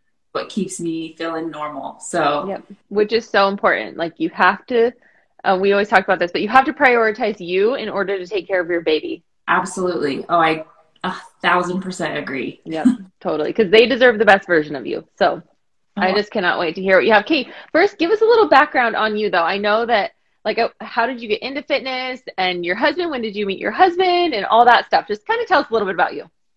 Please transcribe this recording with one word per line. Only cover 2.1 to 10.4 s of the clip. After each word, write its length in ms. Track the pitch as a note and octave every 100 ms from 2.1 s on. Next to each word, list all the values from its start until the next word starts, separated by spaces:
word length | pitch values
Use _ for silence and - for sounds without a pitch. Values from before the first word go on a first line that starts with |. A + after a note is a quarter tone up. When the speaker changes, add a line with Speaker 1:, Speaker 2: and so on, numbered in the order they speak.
| F3 D3+ F#3+ F#3+
Speaker 2:
Yep. 160 | F#3+ - - -
Which 240 | G3+ G#3
is 140 | A3+ A3+
so 200 | G3+ G3
important. 480 | G3+ G3 G#2+ G#2+ -
Like, 160 | E3 -
you 120 | D#3+
have 360 | - F#3 G#3 -
to, 240 | A#3+ A#3 - _ _ _ _
uh, 140 | - F#3
we 120 | G3
always 160 | G3+ G3+
talk 140 | G3+ G3+
about 140 | F3
this, 120 | F3
but 100 | F#3
you 60 | G#3+
have 140 | C4 C4
to 80 |
prioritize 680 | - C4+ A#3+ A3 G#3+ A3 - E3+
you 300 | F#3 G#3+ C#4
in 140 | G#3+
order 280 | G3+ F#3+ G3
to 80 | F3+
take 220 | G3+ F3+
care 120 | F#3
of 80 | E3+
your 100 | E3+
baby. 420 | D#3+ D#3 F3 - _ _ -
Speaker 1:
Absolutely. 760 | F3 - - F3+ E3 C#3+ B2+ -
Oh, 100 |
I 240 | E3+